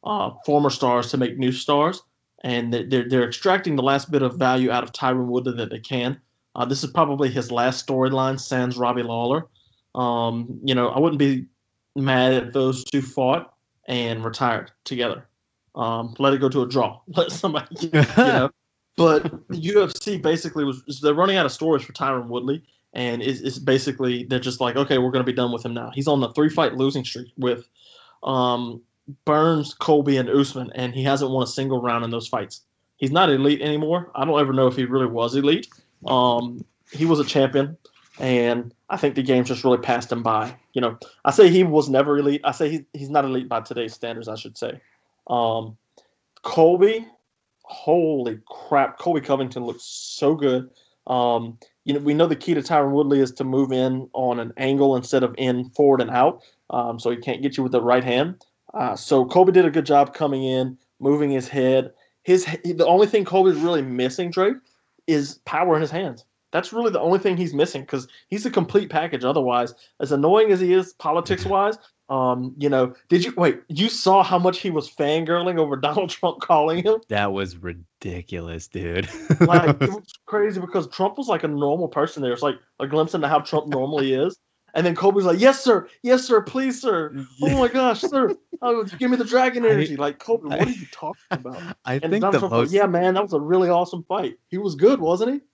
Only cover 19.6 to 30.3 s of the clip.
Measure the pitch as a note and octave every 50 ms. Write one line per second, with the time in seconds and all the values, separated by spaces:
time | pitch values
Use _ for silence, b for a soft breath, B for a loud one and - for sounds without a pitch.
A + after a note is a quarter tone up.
19.6 | D#3 E3+ G#3 G#3 G3 E3 - - - G#3 G3+ E3+ C3+ D#3 E3 D#3+ - E3 - D#3
20.6 | D3 C#3 B2+ B2+ _ - C#3+ C3 C#3+ D3 D3 D#3 F3+ G3 G3 F#3+ E3 C3 - -
21.6 | D#3 E3 D#3 C#3 - - - - D3 C3+ C3+ B2+ A#2+ A#2 A#2+ B2 A#2+ C3+ C#3 D#3+
22.6 | _ _ _ _ _ _ _ - B2 A#2+ A#2+ A#2+ G#2+ B2+ C3 - - C3+ B2+ -
23.6 | C3+ C#3 C3 C3 - C#3+ B2 - C3+ B2 B2 A#2+ B2 B2+ C3 B2+ B2+ B2+ A#2+ A#2+
24.6 | B2+ B2 A#2 C3+ C#3 C#3 D3 B2+ B2 B2+ B2+ B2+ B2+ C3 B2 B2+ B2 B2 A#2+ A2+
25.6 | - A#2+ A#2 A#2 A#2+ A#2 - C#3 C#3 D#3 D3 C#3 B2+ A2+ - D3+ D3+ D#3 D3+ E3
26.6 | D#3+ B2 G#2 B2+ C3 C#3 C#3 C#3+ B2 - - B2 B2 B2 _ - C3 B2 A#2+ B2
27.6 | A#2+ _ b b b b b b b b b b - - C3+ B2+ B2 B2 B2 A#2+
28.6 | B2 A#2 A#2+ A#2 _ _ _ _ _ - C#3 _ _ - D3+ D3+ D#3 E3 E3 D3+
29.6 | C#3+ D3 - _ - - D#3 D3 C#3+ C#3+ C#3 C3 B2+ A#2